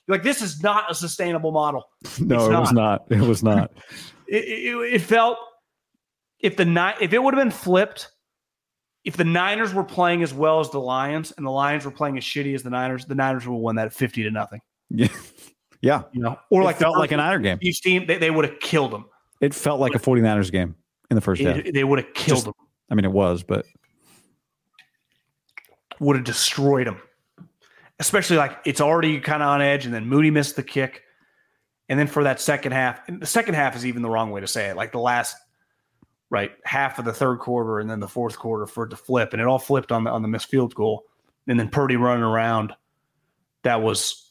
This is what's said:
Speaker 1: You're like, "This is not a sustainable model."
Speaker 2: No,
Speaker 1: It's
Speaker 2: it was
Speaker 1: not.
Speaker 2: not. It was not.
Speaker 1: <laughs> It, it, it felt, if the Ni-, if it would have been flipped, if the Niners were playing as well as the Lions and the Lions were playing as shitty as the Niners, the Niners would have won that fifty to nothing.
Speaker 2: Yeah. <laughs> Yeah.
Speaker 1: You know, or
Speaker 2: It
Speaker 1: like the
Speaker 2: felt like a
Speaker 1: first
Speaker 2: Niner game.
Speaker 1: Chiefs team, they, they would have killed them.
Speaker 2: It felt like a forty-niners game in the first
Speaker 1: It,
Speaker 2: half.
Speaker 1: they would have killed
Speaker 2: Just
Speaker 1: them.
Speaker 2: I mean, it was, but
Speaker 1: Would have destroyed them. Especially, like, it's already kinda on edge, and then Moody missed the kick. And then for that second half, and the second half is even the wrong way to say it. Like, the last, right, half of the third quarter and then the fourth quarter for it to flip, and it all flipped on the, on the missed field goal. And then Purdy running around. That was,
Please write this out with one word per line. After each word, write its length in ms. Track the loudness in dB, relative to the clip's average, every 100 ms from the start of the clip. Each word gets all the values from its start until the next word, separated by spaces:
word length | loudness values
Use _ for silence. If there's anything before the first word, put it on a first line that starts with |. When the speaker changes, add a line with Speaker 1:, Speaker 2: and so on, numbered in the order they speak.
| -2
Speaker 1:
You're 100 | 0
like, 60 |
"This 180 | 0 -2
is 220 | -4 -2
not 260 | 0 0 0
a 60 | -6
sustainable 560 | -6 -4 -4 -2 -2
model." 320 | 0 0 -4 -8 _ -16 -6
Speaker 2:
No, 180 | 0 4
Speaker 1:
It's 80 | 4
Speaker 2:
it 120 | 4
was 120 | 4
Speaker 1:
not. 340 | 4 4 2 2
Speaker 2:
not. 100 | 2
It 60 | 4
was 160 | 4
not. 280 | 4 4 2 -6
Speaker 1:
<laughs> 40 | -20 -20 -20 -20 -4
It, 180 | -4 -2
it, 480 | -6 -4 -4 0 0
it 60 |
felt, 340 | 4 4 4 2 -8 _ _ _ _ _ _ _ _ _
if 180 | -2 2
the 80 | 2
Ni-, 300 | 2 0 0
if 120 | 0
it 80 | 2
would 140 | 4 2
have 80 |
been 80 | 0
flipped, 580 | -2 0 2 2 -4 -18 _ _ _ _ _ _ _ _ _
if 120 | -10 -2
the 100 | 0
Niners 500 | 2 0 0 -2 -2
were 80 |
playing 400 | -4 0 2 2
as 100 | 0
well 260 | 0 2 2
as 120 | 0
the 80 | -4
Lions 520 | -2 -2 -2 -4 -8 -10
and 80 | -6
the 60 |
Lions 340 | -2 0 -2 -6
were 60 |
playing 260 | -4 -4 -4
as 60 |
shitty 320 | -6 -6 -4 -6
as 80 |
the 80 | -6
Niners, 340 | -4 -4 -6 -6
the 80 |
Niners 320 | -2 -2 -2 -4
would 80 |
have 80 | -4
won 140 | -2 -2
that 180 | -4
fifty 300 | -2 -4 -2
to 80 | -4
nothing. 300 | -4 -6 -12 _ _ _
Speaker 2:
Yeah. 200 | 0 0
<laughs> 40 | 0 -16 -20 -20 _ _ _
Yeah. 220 | 0 0 -2
Speaker 1:
You 80 | -6
know, 160 | -6 -6 _
or 120 | 4
Speaker 2:
It 20 |
Speaker 1:
like 140 | 4 2
the 80 | 2
Speaker 2:
felt 120 | 2
like 140 | 2
a 40 | 2
Speaker 1:
first 20 | 2
Speaker 2:
Niner 140 | 0
game. 200 | 0 0
Speaker 1:
Chiefs 200 | -2 -2
team, 240 | 0 0 2
they, 100 | 0
they 140 | 2
would 140 | 2 0
have 120 | -2
killed 300 | -2 0 0
them. 120 | -4 -12 _ _ _
Speaker 2:
It 120 | -2
felt 280 | 0 -2 2
like 120 | 2
a 60 | 2
forty-niners 500 | 2 4 6 4 2
game 260 | 0 -2 -6 _ _ _
in 40 | 0
the 40 |
first 220 | 2 0
Speaker 1:
It, 240 | 2 0 -2
Speaker 2:
half. 80 |
Speaker 1:
they 100 | 0
would 160 | 2 2
have 140 | 0
killed 240 | -4 0 0
Speaker 2:
Just 80 | 0
Speaker 1:
them. 80 | -10 _ _ _
Speaker 2:
I 60 | 0
mean, 80 |
it 80 | 2
was, 320 | 2 2 0
but 220 | -2 -4 -4 _ _ _ _ _ _ _ _ _ _ _ _ _ _ _ _ _ _ -20 _ _ _ -2
Speaker 1:
Would 160 | 2 2
have 100 | 0
destroyed 600 | -2 -2 0 2 2 0
them. 140 | -6 -16 _ _ _ -20 _ _ _ _ _
Especially, 380 | 0 0 2 2
like, 200 | 2 -2 -6
it's 160 | 0
already 380 | 2 4 2 -2
kinda 260 | -2 0 2
on 160 | 2
edge, 240 | 2 0 -2
and 80 |
then 140 | -6 0
Moody 240 | 4 4
missed 240 | 4 0 -4
the 80 |
kick. 400 | -4 -4 -4 -6 _ _ _ _ _ _ _ _ _
And 100 | 0
then 80 | 0
for 160 | 2
that 160 | 0 0
second 320 | -2 -2 -2
half, 300 | -2 -2 -4 -12
and 140 | -12
the 40 | -4
second 300 | -2 0 0
half 200 | -2 -2
is 100 | -6
even 160 | -4
the 80 | -2
wrong 220 | -2 -2
way 100 | -6
to 60 | -6
say 220 | -6 -6
it. 60 | -6
Like, 140 | -6
the 80 | -4
last, 360 | 0 0 -2 -10 _ _ _ _ _ _ _ _ _
right, 220 | -4 -4 -8 -6
half 320 | -4 -4 -4
of 80 | -8
the 80 |
third 260 | -2 -2 -2
quarter 400 | -4 -4 -2 -4
and 100 | -4
then 100 | -8
the 80 | -8
fourth 300 | -6 -6 -6
quarter 260 | -6 -6 -6
for 200 | -8 -10
it 40 |
to 60 | -10
flip, 380 | -2 0 0
and 80 | 0
it 60 | 0
all 120 | 0
flipped 320 | 0 -2 0
on 140 | -2 -2
the, 40 |
on 120 | -2
the 60 | -4
missed 200 | -4 0
field 240 | 0 0
goal. 300 | 0 -2 -2 -8 _ _ _ -2
And 120 | 0
then 80 | 0
Purdy 280 | 0 2 2
running 260 | 2 2
around. 500 | 0 0 0 -2 -4 -10 _ _ _ _ _ _ _ _
That 180 | 0 0
was, 460 | 0 -2 -4 -8 _